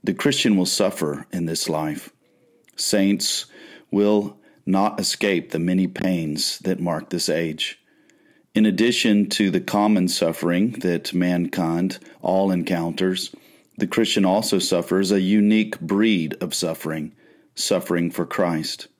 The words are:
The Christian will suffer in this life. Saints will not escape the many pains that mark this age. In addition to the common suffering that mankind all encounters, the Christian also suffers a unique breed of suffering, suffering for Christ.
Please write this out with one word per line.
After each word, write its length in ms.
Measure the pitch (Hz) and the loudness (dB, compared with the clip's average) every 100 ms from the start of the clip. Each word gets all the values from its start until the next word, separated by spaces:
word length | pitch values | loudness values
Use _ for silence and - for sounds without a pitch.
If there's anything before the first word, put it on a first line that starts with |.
The 100 | - | -2
Christian 440 | 92 147 135 131 101 | 0 0 2 2 2
will 80 | 90 | 2
suffer 600 | - 95 - 76 71 - | 2 0 0 -4 -4 -8
in 140 | 90 82 | -6 -4
this 240 | 80 - | -4 -4
life. 420 | 78 78 73 - _ _ _ _ _ _ - | -2 -4 -6 -12 _ _ _ _ _ _ -8
Saints 720 | - 107 98 101 - - - - - - _ | -2 2 2 2 -2 -4 -8 -18 -20 -20 _
will 480 | 95 104 104 104 - _ _ - | 2 4 4 0 -10 _ _ -2
not 340 | 95 104 - | 2 2 0
escape 520 | 98 - 104 90 82 | -4 0 0 0 -2
the 80 | 82 | -4
many 280 | 85 92 92 | 0 0 0
pains 720 | - 92 90 78 76 - - | -2 -2 -2 -2 -4 -4 -4
that 220 | 92 92 | -4 -4
mark 280 | 87 78 - | -2 -4 -4
this 200 | 87 - | -4 -2
age. 500 | 80 82 78 - - _ _ _ _ _ _ _ | -2 -2 -6 -8 -10 _ _ _ _ _ _ _
In 120 | 107 107 | 2 2
addition 640 | 95 113 120 120 104 101 | 4 2 2 2 4 2
to 200 | - 101 | 2 2
the 120 | 90 | 2
common 480 | - 104 104 104 92 | 0 2 4 4 2
suffering 600 | - 85 82 85 87 110 - | 0 0 0 0 2 0 0
that 340 | 90 85 - | -2 -2 -2
mankind 880 | 90 90 90 85 - 82 82 92 - - - | -2 0 0 -2 -2 -2 0 -2 -4 -16 -8
all 300 | - 95 98 | -2 0 2
encounters, 840 | 90 82 87 82 80 92 92 - - _ _ _ - | 0 -2 -2 -2 -2 -2 -2 -6 -14 _ _ _ -6
the 100 | 101 | -2
Christian 380 | - 110 - 95 | 0 2 2 2
also 340 | 98 113 98 | 2 2 -2
suffers 520 | 90 87 82 95 95 | 0 -2 2 0 2
a 100 | 101 | 2
unique 580 | 92 104 104 107 107 - | 4 4 4 4 2 -4
breed 560 | 85 98 113 98 78 - | -2 2 2 2 -2 -6
of 120 | 90 | -6
suffering, 600 | - 87 80 80 80 76 - _ _ _ - | -4 -4 -4 -6 -6 -8 -12 _ _ _ -8
suffering 560 | - 95 - 87 87 | -2 -2 0 0 0
for 140 | 87 85 | -2 -4
Christ. 640 | - 90 82 80 - - | 0 0 0 -6 -10 -16